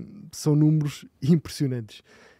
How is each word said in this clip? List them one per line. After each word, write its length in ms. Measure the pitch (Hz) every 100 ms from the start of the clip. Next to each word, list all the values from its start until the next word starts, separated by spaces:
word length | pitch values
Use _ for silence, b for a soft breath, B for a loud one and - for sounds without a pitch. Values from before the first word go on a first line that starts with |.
| 117 - 156
são 240 | - 156 147
números 500 | 151 156 147 - - _
impressionantes. 800 | 131 165 - - 143 127 110 - b b b b